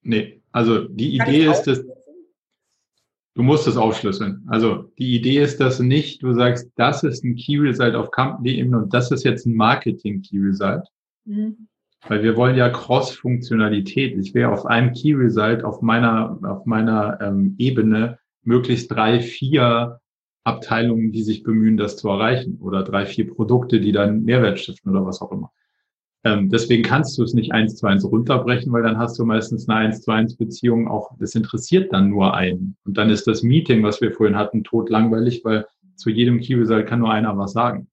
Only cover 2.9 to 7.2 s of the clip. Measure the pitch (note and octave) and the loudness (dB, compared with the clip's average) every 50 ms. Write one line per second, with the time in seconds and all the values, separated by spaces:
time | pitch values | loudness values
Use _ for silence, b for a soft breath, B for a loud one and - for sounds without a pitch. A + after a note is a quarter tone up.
2.9 | _ _ _ _ _ _ _ _ _ A#2+ B2 B2+ D3+ D3+ - C3 G#2 B2+ A2 A2+ | _ _ _ _ _ _ _ _ _ 2 4 4 4 4 2 0 0 2 0 0
3.9 | G#2+ - - G#2 G2 G2 A2 G2 F#2+ - - - G#2+ A2 A2+ A2+ G2 - - - | 0 -2 -4 -4 -4 -2 -4 -6 -6 -8 -6 -2 0 0 2 0 0 -2 -8 -16
4.9 | _ - B2+ B2+ A#2+ A#2 A#2+ B2+ C3+ C#3+ D3 C3 - - C3+ B2+ B2+ - B2 B2 | _ -6 -2 -2 0 0 2 2 2 2 2 2 2 0 0 0 2 2 2 2
5.9 | C3+ D#3 D3+ - - - C3+ C3 A#2+ A#2+ B2 A#2+ A#2+ - - - _ - A#2+ C3+ | 2 2 0 -2 -10 -6 -2 0 2 2 2 2 2 -2 -6 -12 _ 0 0 0
6.9 | D3 - - C#3 B2 - | 0 0 -2 -2 -4 -2